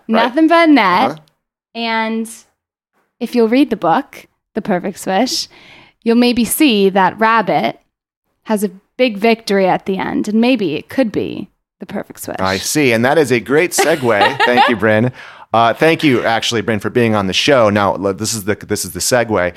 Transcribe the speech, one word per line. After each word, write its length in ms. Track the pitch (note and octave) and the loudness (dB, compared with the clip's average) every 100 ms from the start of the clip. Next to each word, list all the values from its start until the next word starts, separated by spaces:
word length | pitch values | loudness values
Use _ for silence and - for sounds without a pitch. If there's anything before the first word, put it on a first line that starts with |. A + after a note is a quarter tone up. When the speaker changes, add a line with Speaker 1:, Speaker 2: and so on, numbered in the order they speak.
| - | -2
Speaker 1:
Right. 140 | A3 | 0
Speaker 2:
Nothing 240 | A#3+ C4 D#4+ | 0 2 4
but 200 | E4+ E4 | 4 6
net. 420 | C#4 G3 F3+ C3 | 4 4 2 0
Speaker 1:
Uh-huh. 80 | D#3 _ _ _ _ _ A3+ | -4 _ _ _ _ _ -10
Speaker 2:
And 520 | A#3 A3+ A3 A3+ A3 - _ _ _ _ _ _ _ - | -6 -4 -4 -6 -8 -14 _ _ _ _ _ _ _ -10
if 160 | A#3 A#3+ | -4 0
you'll 120 | A3+ | 2
read 220 | B3 C#4+ | 2 2
the 60 | G3+ | 0
book, 500 | E3 A3 - - - _ _ - | 0 0 -2 -12 -20 _ _ -10
The 80 | |
Perfect 340 | - F3+ - - | -4 -4 -4 -8
Swish, 500 | - F#3+ B3+ - - - - - - _ | -4 -2 -2 -4 -8 -16 -20 -20 -20 _
you'll 140 | A3+ A#3 | 0 2
maybe 300 | A#3+ B3 A3+ | 2 0 -2
see 440 | - D#4 G#3 G3 | 0 2 2 2
that 260 | F#3+ F#3 - | 2 0 0
rabbit 600 | A3 A3+ F#3 D3+ C3+ - _ _ _ _ _ _ - | 0 0 0 -2 -2 -6 _ _ _ _ _ _ -6
has 180 | G#3+ | -4
a 80 | G3+ F#3 _ - | -4 -8 _ -2
big 200 | B3+ G3+ | -2 0
victory 500 | A3+ A3 - G3 F#3 | 0 0 0 0 2
at 180 | E3 - | 0 -2
the 140 | F#3 | -6
end, 280 | - - G#3+ | -4 -4 -2
and 140 | A3 | 0
maybe 320 | A#3+ C4 F#3 | 2 0 -2
it 160 | C#3+ - | -6 -4
could 220 | - A#3 | -2 -2
be 400 | D#3 F2 A#1 G3+ _ _ _ | -2 -6 -8 -14 _ _ _
the 60 | G3 | -14
perfect 360 | G3+ - - | -12 -12 -14
swish. 160 | - - | -12 -4
Speaker 1:
I 180 | F#2+ F#2+ | -2 -2
see, 340 | - D#3 C3+ | -4 0 2
and 140 | A2+ B2 | 2 2
that 140 | D#3+ | 2
is 120 | C3 | 2
a 80 | B2 | 0
great 300 | G2 C#3+ F3 | 0 0 0
segue. 680 | - B3 D#3+ B2 G#2 - - | 0 0 0 0 2 2 0
Speaker 2:
<laughs> 80 | G4 | 2
Speaker 1:
Thank 220 | B2 B4 | 2 2
you, 100 | G#2+ | 2
Bryn. 340 | A2 G#2+ B2 - - - - | 2 2 0 -4 -16 -20 -2
Uh, 220 | A2+ A#2 A2 | 2 2 2
thank 280 | D#3 D#3+ | 0 2
you, 200 | D#3 A#2 | 2 2
actually, 380 | F2 A2 - A#2 | 0 -2 -2 -2
Bryn, 180 | G2+ G#2+ | -2 -4
for 100 | G#2+ | -2
being 240 | B2 A#2 | 0 2
on 140 | G#2+ F#2+ | 2 0
the 60 | |
show. 360 | F2+ - C3+ G#2+ | -2 2 4 4
Now, 240 | G#2 G2 | 2 0
l-, 200 | D#2+ G2 F#2+ | 0 -4 -4
this 180 | G#2+ | -6
is 120 | A2+ F#2+ | -6 -4
the, 100 | G2+ | -6
this 280 | - G#2 | -4 -6
is 100 | F2+ | -6
the 60 | E2+ | -8
segue. 500 | - B2+ A2+ G2+ F2+ | -2 0 0 -2 -2